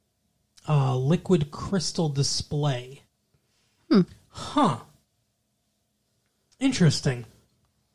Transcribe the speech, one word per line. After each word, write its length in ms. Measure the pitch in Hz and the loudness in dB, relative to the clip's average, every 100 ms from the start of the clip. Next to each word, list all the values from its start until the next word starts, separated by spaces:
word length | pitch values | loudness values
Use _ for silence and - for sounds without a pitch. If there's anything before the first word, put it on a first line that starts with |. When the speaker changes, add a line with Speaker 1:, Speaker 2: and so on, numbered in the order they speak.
| _ _ _ _ _ _ - | _ _ _ _ _ _ -2
Speaker 1:
uh, 300 | 151 131 127 | 0 2 0
liquid 540 | 131 180 - 180 147 | 0 0 2 0 0
crystal 580 | - - 196 - - 160 | -6 -6 -4 -4 -2 -2
display." 920 | 139 139 - - 151 147 127 127 143 _ _ _ _ _ _ _ _ - | -2 -2 -2 -4 -4 -2 -4 -8 -18 _ _ _ _ _ _ _ _ 2
Speaker 2:
Hmm. 100 | 233 175 - _ | 2 2 -2 _
Speaker 1:
Huh. 480 | - - - 240 117 - _ _ _ _ _ _ _ _ _ _ _ _ _ _ _ _ _ | -16 -6 0 0 0 -10 _ _ _ _ _ _ _ _ _ _ _ _ _ _ _ _ _
Interesting. 680 | 269 - 170 - 151 123 113 - _ _ _ _ _ | -2 4 4 4 -2 -4 -8 -20 _ _ _ _ _